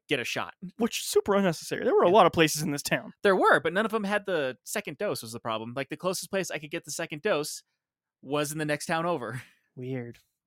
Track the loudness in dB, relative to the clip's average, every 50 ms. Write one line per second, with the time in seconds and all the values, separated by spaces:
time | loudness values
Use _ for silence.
0 | _ -2 -2 -2 -2 -2 -4 -4 -6 -6 -8 _ -14 -12 -4 -2 -2 -2 -2 -4
1 | -4 0 2 2 2 4 4 4 4 2 0 -2 -4 -8 -6 -2 0 2 4 4
2 | 6 6 8 8 8 8 6 6 4 4 4 0 -2 -2 -4 -4 -2 -2 -2 -2
3 | -4 -6 -6 _ 4 4 4 6 6 6 6 6 4 2 0 0 0 0 -2 -2
4 | -2 0 -2 -2 -2 -2 -2 0 0 -2 -4 -6 _ -8 -8 -8 -6 -6 -6 -4
5 | -4 -4 -4 -4 -6 -10 -12 -8 -6 -4 -4 -4 -6 -6 -6 -6 -6 -6 -8 -6
6 | -4 -4 -4 -4 -6 -6 -4 -4 -4 -4 -6 -10 -10 -8 -10 -10 -8 -8 -8 -8
7 | -8 -8 -8 -4 -2 0 0 0 0 -4 -8 -12 -16 _ _ _ _ _ _ _
8 | _ _ _ _ -10 -4 -2 -2 -2 -2 -4 -4 -2 -2 -2 -2 -2 -2 -2 -2
9 | 0 -2 -2 -4 -4 -6 -8 -10 -12 -16 _ _ _ _ _ -12 -10 -8 -8 -8
10 | -8 -10 -14 -18 _ _ _ _ _